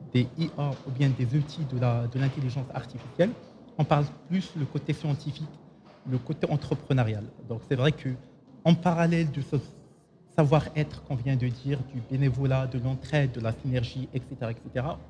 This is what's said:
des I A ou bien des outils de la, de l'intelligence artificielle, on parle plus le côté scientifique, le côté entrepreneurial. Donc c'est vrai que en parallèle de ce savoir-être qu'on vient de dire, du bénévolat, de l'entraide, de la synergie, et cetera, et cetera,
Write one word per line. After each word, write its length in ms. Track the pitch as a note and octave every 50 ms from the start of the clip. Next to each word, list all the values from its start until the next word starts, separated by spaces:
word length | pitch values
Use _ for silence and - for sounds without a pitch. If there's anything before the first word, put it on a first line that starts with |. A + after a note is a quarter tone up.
| - - -
des 140 | B2+ A#2+ B2 -
I 140 | D#3 E3 D3+ - -
A 140 | D3 C#3+ C3 - - D3
ou 20 |
bien 180 | C3 B2 C#3+ C3+
des 140 | C3 A2+ B2+ A#2 A#2+
outils 280 | D3+ C#3+ - - E3+ D#3 C3 B2+
de 60 | B2
la, 300 | B2 B2 A#2 A#2 A#2+ A#2
de 100 | - B2+
l'intelligence 480 | C3+ C#3 C3 - C#3 B2+ A#2 C#3 B2+ - -
artificielle, 560 | C3 - - - A#2+ - - - - E3+ G#3+ B3 - - - - - - - - -
on 60 | D3+
parle 220 | - D#3 D3 D3 C#3+ - - - -
plus 220 | E3+ F#3+ F#3 - - E3
le 60 | C#3
côté 280 | B2+ - D3+ - - D3+
scientifique, 560 | - - D3+ C#3+ - - D3 C3+ - D3+ D3 - - - - - - - - - - - C3+
le 80 | B2+ B2+
côté 320 | - - D#3 - - -
entrepreneurial. 720 | D3+ C#3 - - D3+ C#3 - - C#3 C3 A#2+ A2 A2 G#2 G#2 A2 - - - A2+
Donc 120 | A2+ A#2 - -
c'est 80 | C#3
vrai 160 | A#2+ B2+ D#3 D#3
que 160 | - - C3 B2+ B2 - - - - - - - - -
en 100 | D#3+ E3+
parallèle 560 | E3+ E3+ F3+ E3+ E3 E3+ E3 E3+ E3 E3+ D3+
de 100 | C3 C#3+
ce 160 | C3+ - - C#3 - - - - - - - _ _ _ _ _ _ _ -
savoir-être 680 | - D#3 C#3 D3+ D3+ - - - D#3 D3+ C#3+ - - -
qu'on 100 | - C#3
vient 220 | B2 A2+ C3+ C3+
de 100 | B2 A#2+
dire, 320 | B2 A#2 - - C#3 C#3+ C3 A#2+ - -
du 80 | B2+ A2+ -
bénévolat, 560 | C3+ C3+ C#3+ C3+ A#2+ C3 C#3 C3 C3 C3 C3
de 140 | C3 A#2+ C3
l'entraide, 500 | A#2+ B2+ C3+ C3 - - - D3+ C#3 C3 B2
de 80 | B2+
la 120 | A2+ A2+ A2+
synergie, 560 | - - C#3 B2+ B2+ A#2 - - C3+ B2+ - -
et 80 | C3 - -
cetera, 220 | C#3 C3 B2 A2+
et 60 | A#2 A#2 -
cetera, 340 | G#2 G#2 B2+ B2 D#3 F3 - -